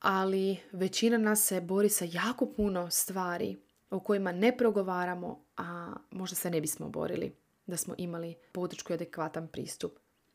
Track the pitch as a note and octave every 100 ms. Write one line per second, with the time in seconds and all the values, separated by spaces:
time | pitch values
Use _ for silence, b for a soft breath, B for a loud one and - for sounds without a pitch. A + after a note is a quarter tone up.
0 | - F#3+ F#3+ F#3+ F#3+ F#3+ - F#3 F#3 -
1 | A3+ A#3 G#3+ G#3+ - F#3 F3 F#3+ G#3 G3+
2 | F3 E3+ G3 B3+ B3 - G#3 F3+ F3 -
3 | - F#3+ F3+ F3 G3+ F#3+ - _ - G3
4 | - G3+ F#3+ F3 A3 B3 A#3 G#3 F#3+ F3+
5 | F3+ F3+ F3 - _ - F3 F3 E3+ -
6 | - F#3 F#3 F3+ F3+ E3+ D3+ - D3+ -
7 | - D#3 - - _ _ - E3+ - -
8 | F3 E3+ E3+ E3 b F#3 F3+ - - E3+
9 | E3+ - D#3+ E3+ E3 C#3 - - - -
10 | _ _ _